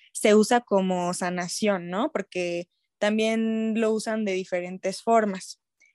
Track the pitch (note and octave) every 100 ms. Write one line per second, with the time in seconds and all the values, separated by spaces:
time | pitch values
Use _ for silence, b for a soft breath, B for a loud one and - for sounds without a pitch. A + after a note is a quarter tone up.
0 | b - A3 G#3+ G#3 A#3+ - G3 F#3+ F3+
1 | F3 F3+ F#3 F3+ F3 - G#3 F#3+ F3 F#3
2 | D#4 G#3 G3 F3+ F3 E3+ F3 _ _ -
3 | G#3 A3 A3 A3+ A3+ A3 A3 A3 A3 A3
4 | A3 A3 G#3 F#3 F#3 F3+ F3+ F#3 F#3+ F#3+
5 | A#3 A3+ G#3 F#3+ - - _ _ b